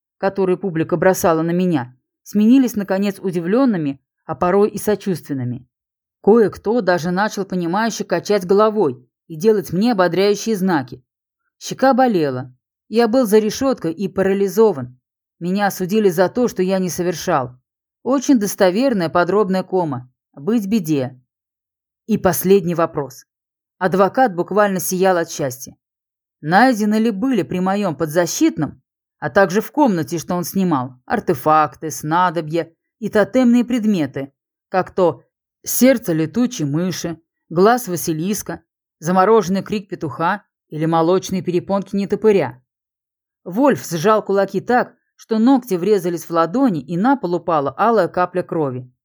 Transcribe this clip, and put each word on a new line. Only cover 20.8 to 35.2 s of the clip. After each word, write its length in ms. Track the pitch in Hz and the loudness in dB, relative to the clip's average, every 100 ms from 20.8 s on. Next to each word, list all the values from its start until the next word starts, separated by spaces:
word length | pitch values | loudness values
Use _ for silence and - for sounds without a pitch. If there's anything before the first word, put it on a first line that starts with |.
| 156 151 123 123 _ _ _ _ _ _ _ _ - | 0 -2 -2 -8 _ _ _ _ _ _ _ _ -4
И 120 | 208 | 0
последний 560 | 190 156 185 196 170 | 0 0 4 4 4
вопрос. 500 | 170 165 156 135 - _ _ _ _ _ _ | -2 -2 -2 -8 -12 _ _ _ _ _ _
Адвокат 560 | 185 185 190 - 262 | 0 2 2 4 0
буквально 460 | 170 - 190 208 190 | 0 -2 2 2 0
сиял 360 | - 185 190 180 | -4 0 2 2
от 120 | 160 | -2
счастья. 460 | - 143 123 - - _ _ _ _ _ _ | -4 -6 -6 -16 -20 _ _ _ _ _ _
Найдены 560 | 147 185 262 220 208 214 | 0 4 4 2 0 0
ли 140 | 226 | 0
были 320 | 196 262 240 | 0 -2 -2
при 180 | 165 180 | -2 -2
моём 360 | 185 202 202 143 | -2 0 -2 -4
подзащитном, 840 | 165 156 175 - 320 320 147 - _ _ _ _ | -2 0 0 2 0 0 -6 -8 _ _ _ _
а 120 | 151 | -2
также 300 | 143 196 190 | 2 2 2
в 120 | 214 | -4
комнате, 460 | - 285 175 139 170 | 0 2 2 -2 -6
что 160 | - | -6
он 100 | 180 | -6
снимал, 560 | 175 196 185 143 127 - _ | -4 -2 0 0 -4 -10 _
артефакты, 840 | - - 160 156 156 151 - 160 | -6 -2 -2 2 4 2 -2 -10
снадобья 800 | - 151 165 185 170 156 165 156 _ _ _ | -8 -2 0 0 -2 -4 -4 -6 _ _ _
и 100 | 208 | -2
тотемные 560 | 214 196 254 247 240 | 0 2 2 4 4
предметы, 680 | 226 254 214 196 139 139 139 _ _ _ _ | 2 0 0 0 -2 -6 -12 _ _ _ _
как 260 | 185 180 | -4 -2
то 280 | - 175 - | 0 0 0